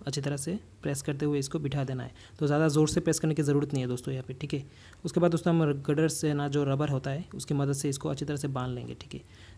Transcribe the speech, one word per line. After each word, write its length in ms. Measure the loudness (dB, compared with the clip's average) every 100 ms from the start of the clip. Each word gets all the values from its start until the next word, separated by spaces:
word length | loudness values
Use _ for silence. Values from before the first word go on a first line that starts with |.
| -4
अच्छी 140 | -4
तरह 160 | -2 -4
से 220 | -4 -6 -8 -8
प्रेस 200 | -4 -4
करते 240 | -4 -2 0
हुए 120 | 0
इसको 200 | 0 -4
बिठा 260 | -2 -2
देना 180 | -2 -4
है। 100 | -8 -12 -16 -2
तो 80 | 2
ज़्यादा 220 | 4 4
ज़ोर 200 | 6 4
से 120 | 4
प्रेस 180 | 2 2
करने 160 | 2
की 80 | 2
ज़रूरत 300 | 4 2 2
नहीं 100 | 0
है 60 | 0
दोस्तों 260 | -2 -4
यहाँ 100 | -6
पे, 100 | -6
ठीक 200 | -8 -4
है। 100 | -4 -6 -16 -20 -10
उसके 160 | -4 2
बाद 100 | 4
दोस्तों 240 | 4 4
हम 180 | 4 4 2
गडर 260 | 0 2 2
से 220 | 2 0
ना 140 | 0 0
जो 160 | 2
रबर 240 | 2 2 0
होता 220 | -2 -2
है 140 | -6 -6
उसकी 200 | -8 -2
मदद 180 | 0 0
से 140 | 0 -2
इसको 200 | -2 -4
अच्छी 160 | -4
तरह 120 | -4 -4
से 120 | -4
बांध 240 | -2 -4
लेंगे, 200 | -4 -8
ठीक 200 | -12 -12
है। 60 | -14 -16 -20 -20